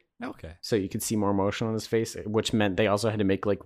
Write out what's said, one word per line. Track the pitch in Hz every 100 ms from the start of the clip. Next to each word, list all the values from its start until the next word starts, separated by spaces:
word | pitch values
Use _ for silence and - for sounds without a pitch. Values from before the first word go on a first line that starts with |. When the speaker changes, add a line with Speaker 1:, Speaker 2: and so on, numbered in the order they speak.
| _ -
Speaker 1:
Okay. | 247 - 80 82
Speaker 2:
So | - 113
you | 95
could | 110
see | - 110
more | 101
emotion | 101 98 - 113
on |
his | 110 -
face, | 113 113 90 101
which | 107 -
meant | 113 104 92
they | 107
also | 101 113
had | 107
to |
make, | 98 98 104
like, | 98